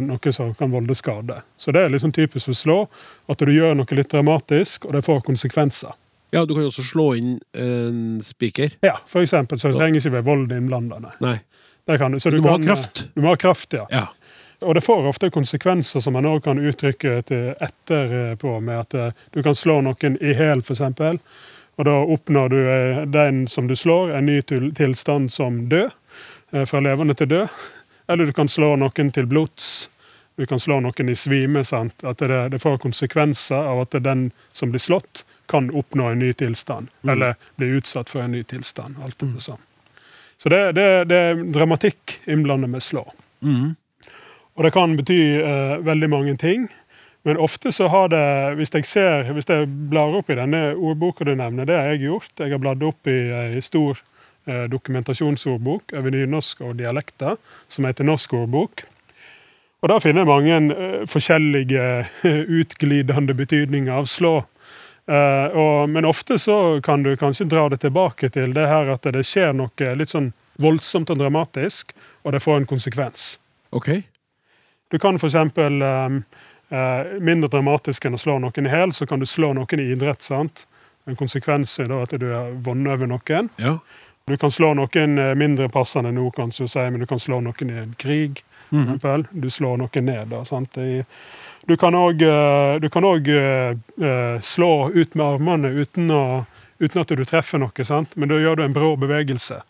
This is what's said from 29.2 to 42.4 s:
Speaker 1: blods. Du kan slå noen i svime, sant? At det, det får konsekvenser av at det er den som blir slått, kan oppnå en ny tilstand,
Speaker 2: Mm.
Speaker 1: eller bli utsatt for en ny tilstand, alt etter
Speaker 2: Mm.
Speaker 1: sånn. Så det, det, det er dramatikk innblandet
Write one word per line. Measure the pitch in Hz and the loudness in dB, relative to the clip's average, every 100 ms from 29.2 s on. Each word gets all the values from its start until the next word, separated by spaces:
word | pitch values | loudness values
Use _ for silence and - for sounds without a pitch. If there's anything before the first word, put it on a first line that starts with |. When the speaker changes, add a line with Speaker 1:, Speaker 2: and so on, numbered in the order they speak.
| 123 | 0
Speaker 1:
blods. | 143 156 - - - - _ _ _ _ - | 2 0 -4 -8 -8 -10 _ _ _ _ -8
Du | 131 | -4
kan | 147 | -2
slå | - 143 | 0 0
noen | 123 113 127 | 0 -2 -2
i | |
svime, | 120 - 139 131 147 | -2 0 0 2 0
sant? | 131 123 113 - | 0 -4 -6 -8
At | 135 123 | -8 -4
det, | 135 131 123 | -2 0 -2
det | 135 | -2
får | 160 135 | 0 0
konsekvenser | 135 113 131 160 151 139 - | -2 -4 -2 0 0 0 -2
av | 135 147 127 | -2 -2 -2
at | 127 | -2
det | 139 | -2
er | 131 | -2
den | 131 127 - _ | 0 -2 -6 _
som | - 123 | -6 -4
blir | 120 | -2
slått, | - 180 - - - _ - | 0 -2 -2 -18 -20 _ -4
kan | 151 127 | -2 0
oppnå | 147 - 151 123 | -4 -4 -2 -2
en | 117 | 0
ny | 127 | 0
tilstand, | 120 127 117 - 113 120 _ | 0 -4 -4 -8 -12 -14 _
Speaker 2:
Mm. | 135 | -2
Speaker 1:
eller | 131 127 120 _ - | 0 -2 -4 _ -6
bli | 127 135 | -2 -2
utsatt | - 135 120 | -2 -8 -8
for | 139 | -6
en | 123 | -6
ny | 120 | -6
tilstand, | 113 127 127 - 120 139 | -8 -12 -12 -12 -14 -14
alt | 135 | -14
etter | - 139 | -8 -8
Speaker 2:
Mm. | 117 | -6
Speaker 1:
sånn. | - 120 _ _ _ _ _ - _ _ | -10 -14 _ _ _ _ _ -20 _ _
Så | 160 | 2
det, | 175 196 | 4 4
det, | 165 196 185 175 | 4 6 6 6
det | 175 | 4
er | 170 170 175 | 4 0 0
dramatikk | 151 165 165 214 - - - - | 2 4 4 2 0 -10 -12 -2
innblandet | 156 | 0